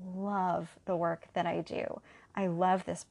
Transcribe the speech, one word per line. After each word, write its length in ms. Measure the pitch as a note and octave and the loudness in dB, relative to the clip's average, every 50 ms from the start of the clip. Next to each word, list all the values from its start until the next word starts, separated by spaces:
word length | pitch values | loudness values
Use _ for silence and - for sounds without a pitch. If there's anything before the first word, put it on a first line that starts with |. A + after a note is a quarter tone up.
| F#3 F#3 F3+ | -12 -8 -6
love 600 | F#3 G3 G3+ G3+ G3 F#3 F3+ E3+ E3+ E3 - - - - | -4 -2 -2 0 2 2 2 2 0 -2 -6 -10 -10 -4
the 100 | - F#3 | -2 0
work 320 | E3 E3+ E3 E3 E3 - - - | 2 2 0 0 -2 -6 -4 -2
that 120 | F#3 E3+ | -2 0
I 160 | E3+ E3+ E3+ | 0 0 -2
do. 400 | E3 - - - - - - - - - - - - - - | -2 -4 -4 -4 -4 -4 -6 -8 -12 -16 -20 -20 -20 -10 -4
I 120 | G3+ G3 F3+ | -2 0 0
love 380 | E3+ E3+ F#3 F#3 F#3 F#3 F3+ | 2 4 4 4 4 4 2
this 200 | - E3+ - - - | -2 -6 -6 -8 -12